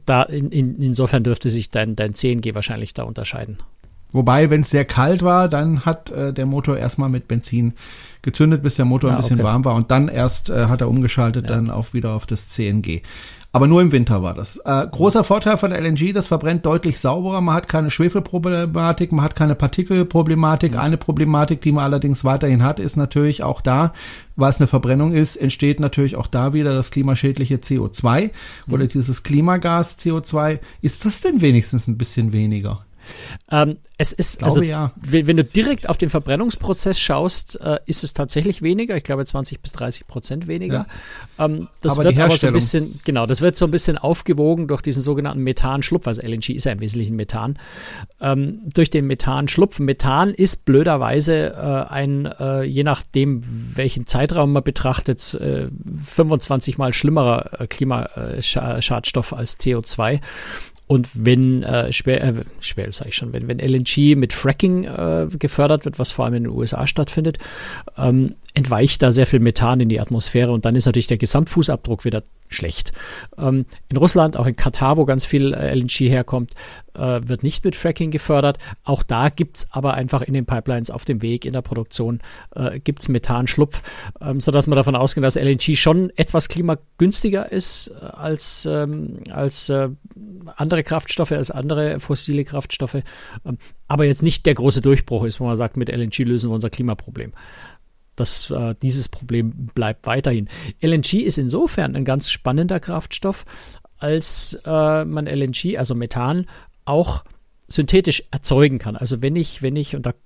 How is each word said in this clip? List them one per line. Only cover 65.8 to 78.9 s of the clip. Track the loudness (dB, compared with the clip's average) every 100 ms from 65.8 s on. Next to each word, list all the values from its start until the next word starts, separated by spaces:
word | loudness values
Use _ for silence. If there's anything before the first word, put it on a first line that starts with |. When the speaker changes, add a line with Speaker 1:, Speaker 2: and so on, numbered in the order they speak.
Speaker 1:
wird, | 0 -4
was | -4
vor | -2 -2
allem | 0
in |
den | -2
U | -2
S | -2 -2
A | -2
stattfindet, | 0 -2 0 -2 -2 -10 -14 -14 -14 -16 -2
ähm, | 2 4 2 -2 -6
entweicht | -2 0 2 2 4
da | 4
sehr | 6 4
viel | 6
Methan | 4 4 2 4
in | 2
die | 2
Atmosphäre | 0 -2 0 2 2
und | 2
dann | 2 4
ist | 4
natürlich | 2 2
der | 0
Gesamtfußabdruck | 2 2 2 2 2 0 -4 -4 -2
wieder | -4 -8 -18 -14
schlecht. | -8 -6 -4 -4 -4 -8 -16 -16 -4
Ähm, | 0 0 -2 -10 -6
in | 0
Russland, | 2 2 2 0
auch | -2
in | 0
Katar, | 0 2 0 2
wo | 2
ganz | 0 0
viel, | 0 0 0
äh, | -2
L | -2
N | -2
G | 0 2
herkommt, | 2 0 -4 -6 -10 -18 -20 -20
äh, | -8 -4 -4 -4
wird | -4
nicht | -2 -2 -2
mit | -2
Fracking | -4 -2 -4
gefördert. | -4 0 2 2 0 -8 -12
Auch | -4